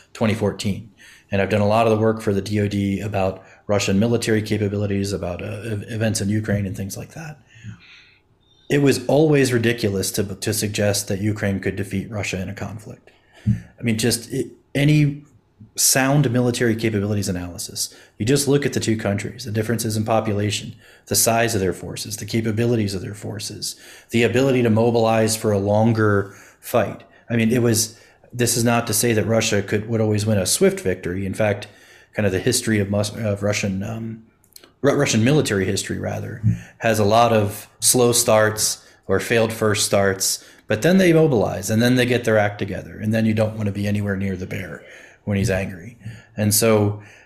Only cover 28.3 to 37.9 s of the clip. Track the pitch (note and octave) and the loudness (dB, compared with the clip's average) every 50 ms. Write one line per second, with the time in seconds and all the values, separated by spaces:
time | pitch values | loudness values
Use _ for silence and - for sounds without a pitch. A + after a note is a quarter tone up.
28.3 | - A#2+ A#2+ A2+ - B2 A#2 A#2+ A#2 A#2 - - G#2+ - - A#2 A2+ G#2+ F#2 G2 | -4 -2 -2 0 0 0 2 2 2 2 0 -2 -2 0 0 2 2 2 2 2
29.3 | A2+ A2+ A2 - G#2+ G2+ F#2+ - A2 G#2 G#2+ A#2+ A#2 A2 A2 G#2+ G#2+ G#2+ G#2 A2 | 2 0 2 2 0 -2 0 -2 -2 -4 -2 -2 -2 0 0 0 0 0 0 0
30.3 | A2 G2 F2+ - - - F#3+ F#3+ F#3+ F#3+ - F#2+ F2+ F#3 - F2 F2+ F#2+ G2 F#2+ | 0 0 0 0 0 2 2 2 2 0 -2 -4 -4 -2 -4 -6 -6 -4 -6 -4
31.3 | G#2 - A2 G#2 G2+ G#2 - - - - - - - - - _ - - G#2+ G2 | -2 -2 0 0 0 -2 -6 -12 -20 -20 -20 -20 -20 -20 -20 _ -6 -2 0 0
32.3 | F#2 F#2 - B2+ A#2 - - A2+ A2 G#2 G2 F#2+ G2+ G2+ G#2 G#2 - - A2+ G#2 | 0 0 0 0 0 0 0 0 0 0 0 0 0 -2 -2 -2 -4 -4 -4 -4
33.3 | G2+ G2+ G2+ G2+ G#2 - - G2+ F#2+ F#2+ F#2+ A2 A2 A2+ A2+ A2+ A2 A2+ - _ | -2 -2 -2 -2 -2 -2 -2 -4 -4 -4 -6 -6 -8 -8 -10 -10 -12 -14 -16 _
34.3 | _ _ _ _ _ - - - _ _ - C#3 C3+ C#3 C#3+ - - A2 G#2+ B2+ | _ _ _ _ _ -20 -20 -20 _ _ 0 0 2 2 0 2 2 2 4 4
35.3 | D3 D3+ B2 - A2 G2 F#2+ G2 G2 F#2+ - - F#2 F#2+ F#2+ G2+ G2+ G#2 G#2 G#2 | 4 4 2 2 0 0 0 0 -2 -4 -4 -6 -6 -6 -6 -6 -6 -6 -8 -10
36.3 | G#2+ - - A2 A2+ - - - - - - A2+ A2 G#2 G#2 G2+ G#2+ A2+ A#2+ A2+ | -10 -2 0 0 0 0 -4 -14 -10 -2 0 0 2 2 2 4 6 6 6 6
37.3 | A2+ A2 G#2 G2+ G#2 - - - _ _ - - | 4 4 2 0 -2 -8 -14 -18 _ _ 0 2